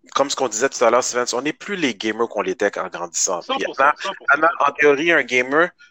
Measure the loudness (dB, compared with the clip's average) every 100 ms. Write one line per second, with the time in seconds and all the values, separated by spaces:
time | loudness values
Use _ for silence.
0 | -8 -2 -2 0 -2 0 -2 2 4 4
1 | 0 -2 -2 -4 -4 -8 -8 -4 -2 -2
2 | -4 -2 -4 -2 -4 0 -2 -2 -8 -8
3 | -8 -4 -2 -4 -4 -4 -4 2 2 2
4 | -4 -8 0 2 2 2 -2 2 4 4
5 | 4 2 2 0 2 2 0 _ -20